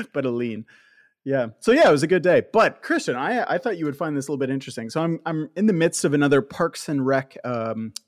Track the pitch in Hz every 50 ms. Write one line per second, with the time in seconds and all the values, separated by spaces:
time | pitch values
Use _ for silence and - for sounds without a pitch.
0 | 214 - - 147 131 127 120 120 120 117 107 107 113 - _ _ _ _ _ _
1 | _ _ _ _ _ 135 135 131 120 110 - _ - 220 247 311 - 185 156 139
2 | 160 156 185 180 143 180 165 123 - - - 220 208 147 - - - - 339 302
3 | - - 123 123 143 190 247 240 - - 151 180 - 247 196 165 160 147 135 -
4 | 170 151 147 139 131 - 147 127 135 131 135 135 - 131 - 123 113 113 - 160
5 | 165 165 165 160 - 165 165 156 156 - - 180 214 220 185 160 165 170 - -
6 | - 156 143 147 143 139 143 135 139 - - - 170 165 - - - - 147 139
7 | 131 135 135 135 135 - - - - 123 123 117 113 113 110 110 110 110 - -
8 | -